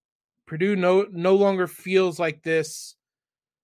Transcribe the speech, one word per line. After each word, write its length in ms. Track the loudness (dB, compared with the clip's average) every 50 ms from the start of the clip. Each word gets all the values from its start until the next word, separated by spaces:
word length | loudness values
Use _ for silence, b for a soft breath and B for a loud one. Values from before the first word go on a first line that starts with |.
| _ _ _ _ _ _ _ _ _
Purdue 300 | -12 -6 -2 -2 0 0
no, 320 | 2 2 4 4 2 2 0
no 240 | -4 -2 2 2 4
longer 320 | 4 4 2 2 0 -2 -4
feels 500 | -6 -10 -4 0 0 2 2 0 -2 -4
like 240 | -4 -4 -4 -6
this 540 | -4 -2 -2 -2 -2 -4 -10 -16 -18 -20 -20 _ _ _ _ _ _ _ _ _ _ _ _ _